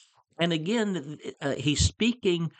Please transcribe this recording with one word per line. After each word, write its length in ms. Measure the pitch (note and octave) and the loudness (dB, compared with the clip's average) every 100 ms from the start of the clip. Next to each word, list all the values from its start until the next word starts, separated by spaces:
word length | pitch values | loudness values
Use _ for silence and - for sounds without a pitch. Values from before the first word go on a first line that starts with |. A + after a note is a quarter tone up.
| _ _ _ - | _ _ _ -2
And 140 | E3+ | 0
again, 640 | E3 E3 A#3 G#3 F3+ C#3 D3 - - | 0 0 0 0 -2 -6 -12 -12 -6
uh, 160 | C#3+ B2+ | -4 -2
he's 240 | D3 C#3+ | 0 2
speaking, 680 | - - A3+ A#3+ G3 E3+ D#3+ - | 2 2 0 2 0 0 -2 -6